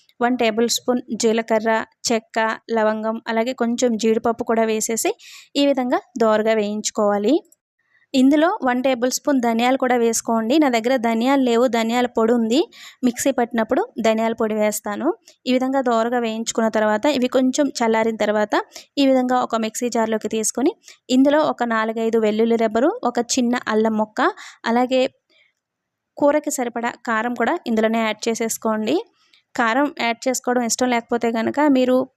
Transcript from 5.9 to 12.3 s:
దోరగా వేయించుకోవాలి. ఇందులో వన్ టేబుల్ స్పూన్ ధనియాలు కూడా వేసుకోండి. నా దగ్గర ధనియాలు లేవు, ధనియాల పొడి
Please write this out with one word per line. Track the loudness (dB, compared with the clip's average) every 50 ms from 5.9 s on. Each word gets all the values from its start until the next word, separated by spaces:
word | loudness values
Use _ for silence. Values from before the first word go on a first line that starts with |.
| -2 -4 -4 _ _ 0
దోరగా | 2 2 2 2 2 2 0
వేయించుకోవాలి. | 0 0 -2 -4 -6 -6 -6 -4 0 0 0 0 2 2 0 0 0 -2 _ _ _ _ _ _ _ _ _ _ _ _ _ 0
ఇందులో | 2 4 4 6 4 4 2 0 0 -2
వన్ | -2 0 0 0
టేబుల్ | 0 0 0 -2 -2
స్పూన్ | -4 -4 -2 0 0 0
ధనియాలు | 2 0 0 0 2 0 0 0
కూడా | 0 0 2
వేసుకోండి. | 2 2 2 0 -2 -2 -2 -2 -2 0 2 2 2
నా | 4 2
దగ్గర | 2 0 0 0 0
ధనియాలు | 0 0 0 0 0 2 2 2 2
లేవు, | 2 2 2 2 2 2
ధనియాల | 2 0 0 0 0 0 -2
పొడి | 0 0 0 2 2